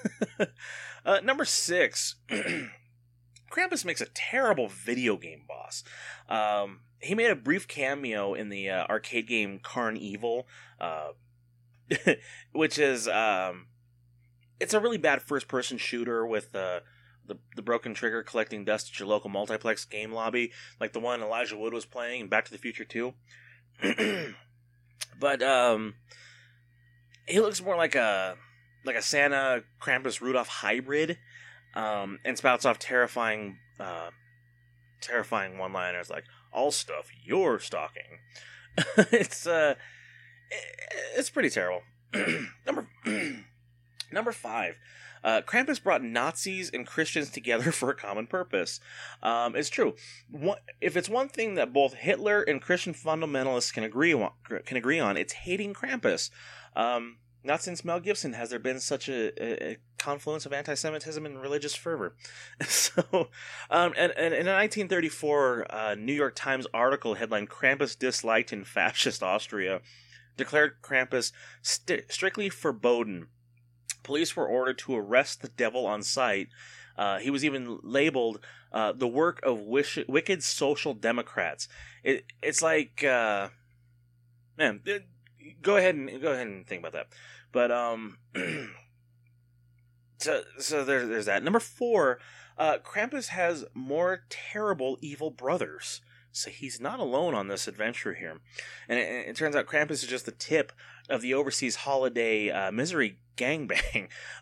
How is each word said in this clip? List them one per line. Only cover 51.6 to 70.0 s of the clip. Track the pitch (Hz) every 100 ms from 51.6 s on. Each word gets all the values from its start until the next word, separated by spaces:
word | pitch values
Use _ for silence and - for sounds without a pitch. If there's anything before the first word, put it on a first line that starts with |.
| 123
both | 135 135
Hitler | - 156 165 208 208
and | - 139
Christian | - 180 180
fundamentalists | 151 156 160 156 139 131 123 -
can | -
agree | 110 117 170
on, | 139 98 - - 104
can | - 127
agree | 120 160
on, | 107 95
it's | -
hating | - 180 190 202
Krampus. | 202 269 254 113 82 - - - - -
Um, | - 117 120 117 117 _ _
not | 135 160
since | 180 175
Mel | 170 170
Gibson | 180 202 147
has | 113 117
there | 120
been | 127 131
such | - 135 -
a, | 127 110 -
a, | 117 104 80
a | - _ -
confluence | 143 143 151 156 143
of |
anti-Semitism | 143 147 139 156 156 156 156 151
and | 135
religious | 135 147 143
fervor. | - 170 151 90 -
<laughs> | - - - -
So, | - - - - - 185 - - - - -
um, | 165 175 -
and, | 175 -
and | 165
in | 143 180
a |
nineteen | 196 214 214 185
thirty-four, | 180 160 - 151 147 131 120 -
uh, | 110 110 104
New | 113
York | 147 135 -
Times | 139 131 120
article | 113 123 143 117
headlined, | 101 110 107 104
"Krampus | - 131 139 135 -
disliked | 127 - 113 113 117
in | 104
fascist | 95 104 92 - 123 -
Austria, | 92 101 - 107 92 92 - -